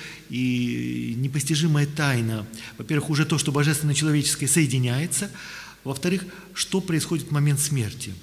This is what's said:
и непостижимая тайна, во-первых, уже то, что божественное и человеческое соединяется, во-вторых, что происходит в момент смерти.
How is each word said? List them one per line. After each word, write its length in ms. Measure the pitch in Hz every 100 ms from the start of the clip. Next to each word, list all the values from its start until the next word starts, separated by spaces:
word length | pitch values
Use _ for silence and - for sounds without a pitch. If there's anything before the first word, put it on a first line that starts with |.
| - - -
и 840 | 123 127 123 123 120 120 123 120 117
непостижимая 680 | 135 147 143 151 165 147 143
тайна, 640 | 151 143 123 113 110 110 - - -
во-первых, 340 | 110 156 143
уже 140 | 147 156
то, 120 | 160
что 140 | -
божественное 420 | 139 147 147 151
и 40 | 143
человеческое 500 | 156 147 143 - 135
соединяется, 840 | 170 143 127 123 123 175 - 202 - - - - -
во-вторых, 420 | 131 135 180 190 - - - -
что 260 | - 190
происходит 460 | 185 160 - 165 -
в 40 |
момент 280 | 147 147 143
смерти. 540 | - 139 107 - - 90